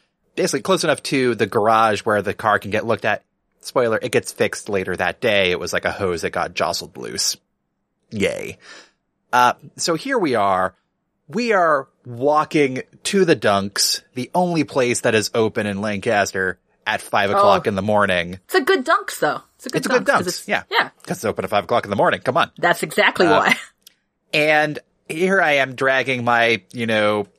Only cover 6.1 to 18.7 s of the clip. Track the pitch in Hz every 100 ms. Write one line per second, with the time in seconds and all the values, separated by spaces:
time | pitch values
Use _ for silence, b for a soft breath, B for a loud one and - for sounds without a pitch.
6.1 | 85 92 90 80 - 85 82 - - 58
7.1 | - - - _ _ _ _ _ _ _
8.1 | 107 90 50 50 - B B B B _
9.1 | _ _ 123 123 - 139 - - 160 269
10.1 | 262 165 113 101 92 92 - _ _ _
11.1 | _ - 185 240 196 165 143 131 _ 123
12.1 | 120 139 151 147 160 139 127 - - -
13.1 | 196 170 131 113 101 98 - - - -
14.1 | 123 123 175 180 165 - 139 120 113 123
15.1 | 110 104 120 110 113 104 98 107 98 117
16.1 | 104 98 95 92 - _ _ - 107 -
17.1 | 110 98 101 101 92 117 95 107 104 101
18.1 | 90 87 92 - 370 277